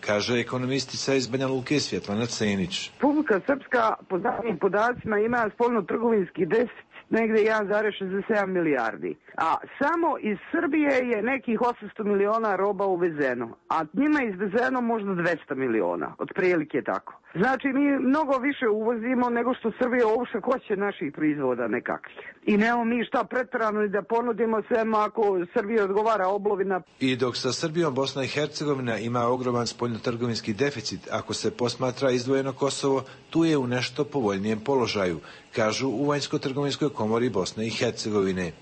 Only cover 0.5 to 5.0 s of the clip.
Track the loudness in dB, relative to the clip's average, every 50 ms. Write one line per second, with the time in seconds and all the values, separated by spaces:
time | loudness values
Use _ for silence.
0.5 | -4 -4 -2 -2 -2 -2 -4 -4 -8 -6 -2 2 2 2 0 0 -2 -2 -2 0
1.5 | -2 -2 -2 0 0 0 0 -2 -4 -6 -4 -2 -2 -2 -2 -4 -2 -2 0 0
2.5 | 2 0 0 -2 -4 -6 -8 -8 -6 0 2 2 2 2 2 2 0 0 2 0
3.5 | -2 -2 -2 -2 0 2 2 2 0 -2 -6 _ -4 -2 -2 -2 -2 -2 -4 -4
4.5 | -4 0 0 2 2 4 2 2 0 -2